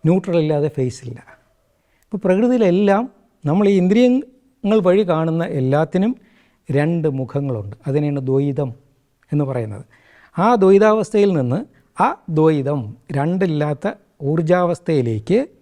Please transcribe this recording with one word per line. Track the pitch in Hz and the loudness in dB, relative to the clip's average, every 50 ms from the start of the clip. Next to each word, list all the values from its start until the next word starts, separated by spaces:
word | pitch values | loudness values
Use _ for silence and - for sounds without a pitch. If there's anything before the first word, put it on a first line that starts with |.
| - | 2
ന്യൂട്രൽ | 156 175 190 185 196 175 170 | 2 0 2 0 -2 -2 0
ഇല്ലാതെ | 156 151 156 147 147 151 | 0 0 0 -2 -2 -4
ഫേസ് | 151 - 131 127 120 - - 120 | -2 -4 -4 -4 -6 -10 -14 -16
ഇല്ല. | 117 - - - - _ _ _ _ _ _ _ _ _ _ _ _ _ _ | -16 -16 -18 -20 -20 _ _ _ _ _ _ _ _ _ _ _ _ _ _
അപ്പോൾ | _ - 185 | _ -10 -4
പ്രകൃതിയിലെല്ലാം | - 185 185 196 240 240 254 247 220 180 175 185 208 202 196 202 247 269 _ _ _ _ _ _ - | 0 0 2 2 2 2 2 2 2 2 2 2 2 2 2 0 -2 -6 _ _ _ _ _ _ -4
നമ്മൾ | 143 156 190 208 196 | 0 0 2 2 4
ഈ | 202 | 4
ഇന്ദ്രിയങ്ങൾ | 190 180 185 208 233 247 247 247 269 294 - _ _ _ _ _ _ - 196 220 220 | 4 2 2 2 4 4 4 2 0 -2 -6 _ _ _ _ _ _ -2 0 0 2
വഴി | 180 180 180 202 | 2 2 2 2
കാണുന്ന | 214 175 170 160 160 165 160 165 165 | 2 0 0 0 0 -2 -2 -2 -4
എല്ലാത്തിനും | - 170 143 131 131 139 147 160 160 - 180 190 233 254 - _ _ _ _ _ _ _ _ _ - | -4 -4 -2 0 0 2 0 0 0 0 -2 0 0 -2 -6 _ _ _ _ _ _ _ _ _ -2
രണ്ട് | 131 143 147 160 170 170 156 156 | -2 0 0 0 -2 -2 -2 -2
മുഖങ്ങളുണ്ട്. | 135 135 131 113 - 147 143 139 123 107 101 101 98 - - | -4 -4 -8 -6 -6 -6 -4 -4 -6 -6 -8 -10 -14 -12 -8
അതിനെയാണ് | 143 135 151 147 147 143 139 131 | -4 -4 -2 -2 -2 -4 -4 -4
ദ്വൈതം | 127 131 135 143 143 135 147 143 127 120 - _ _ _ _ _ _ _ _ _ _ | -2 0 0 0 -2 -2 -4 -6 -6 -8 -14 _ _ _ _ _ _ _ _ _ _
എന്ന് | 147 147 143 | -2 -2 -2
പറയുന്നത്. | 135 131 123 113 107 101 98 - _ _ _ _ _ _ _ _ _ _ - | -2 -4 -6 -6 -8 -10 -14 -16 _ _ _ _ _ _ _ _ _ _ 0
ആ | 180 226 247 | 2 2 2
ദ്വൈതാവസ്ഥയിൽ | 220 190 190 196 196 214 214 214 220 208 - - 208 202 202 | 4 4 6 6 6 6 4 4 2 -2 0 2 2 2 2
നിന്ന് | 185 151 127 120 127 185 285 - _ _ _ _ _ - | 2 0 0 0 -2 -4 -4 -10 _ _ _ _ _ -2
ആ | 190 262 330 - _ - | 0 0 -2 -6 _ -4
ദ്വൈതം, | 160 151 156 160 156 147 131 139 147 143 113 104 110 - _ - | 0 2 4 4 2 2 -2 -2 -4 -4 -6 -10 -14 -18 _ -6
രണ്ടില്ലാത്ത | 131 135 143 160 180 190 196 175 156 147 147 147 151 - - 202 - _ _ _ _ _ | -4 -2 -2 0 0 0 0 0 0 -2 -2 -2 -4 -4 -6 -8 -8 _ _ _ _ _
ഊർജാവസ്ഥയിലേക്ക് | 147 139 156 165 170 156 175 180 180 175 170 - _ - 160 143 123 117 113 107 110 - 180 233 285 - _ _ | -4 -2 -2 -2 2 2 2 2 2 -2 -2 -4 _ -2 0 0 0 -2 -4 -6 -2 -2 -2 -2 -2 -4 _ _